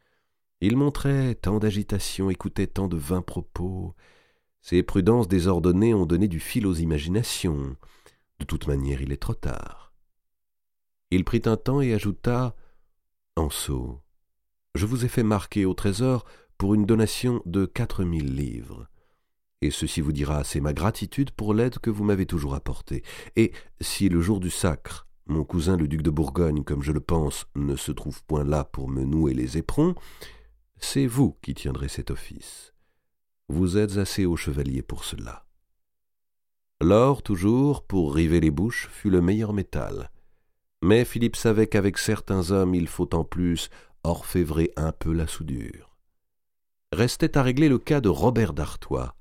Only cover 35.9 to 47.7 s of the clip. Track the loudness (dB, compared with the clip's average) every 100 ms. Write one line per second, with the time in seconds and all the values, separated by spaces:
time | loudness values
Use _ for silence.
35.9 | _ _ _ _ _ _ _ _ 0 4
36.9 | 6 6 2 -2 0 2 4 2 0 -2
37.9 | 0 2 2 4 4 4 2 0 -2 -8
38.9 | -6 2 4 4 2 0 -4 -4 -6 -6
39.9 | -8 -12 -16 -20 _ _ _ _ _ 4
40.9 | 4 4 0 -2 0 2 4 4 4 2
41.9 | 0 -2 -2 0 0 2 2 4 2 0
42.9 | -2 0 0 -2 0 0 0 -4 -12 -20
43.9 | -6 -4 -4 -2 0 0 2 0 0 -4
44.9 | -2 -2 0 -2 -6 -6 -6 -8 -14 -20
45.9 | _ _ _ _ _ _ _ _ _ _
46.9 | 0 2 2 2 4 4 6 4